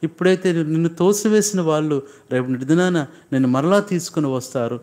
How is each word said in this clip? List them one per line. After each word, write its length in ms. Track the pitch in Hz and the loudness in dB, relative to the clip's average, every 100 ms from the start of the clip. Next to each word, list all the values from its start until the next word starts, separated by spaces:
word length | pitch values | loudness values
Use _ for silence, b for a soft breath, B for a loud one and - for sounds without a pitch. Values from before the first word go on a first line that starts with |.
ఇప్పుడైతే 500 | 160 - 180 185 190 | -8 -2 0 2 0
నిన్ను 360 | 165 156 160 170 | -2 0 0 -2
తోసివేసిన 720 | 170 180 202 220 214 208 185 | 0 0 2 2 2 2 -2
వాళ్ళు 420 | 160 151 156 143 135 B B | 0 0 0 -2 -4 B B
రేపు 180 | 127 127 | -4 -2
దినాన 560 | 127 131 170 180 170 139 B B | -4 0 2 2 0 -4 B B
నిన్ను 160 | 131 131 | 0 2
మరలా 320 | 127 160 202 | 2 2 2
తీసుకుని 460 | 202 180 170 165 143 | 2 -4 -4 -4 -2
వస్తారు. 540 | 131 - 131 117 120 | -4 -4 -4 -4 -6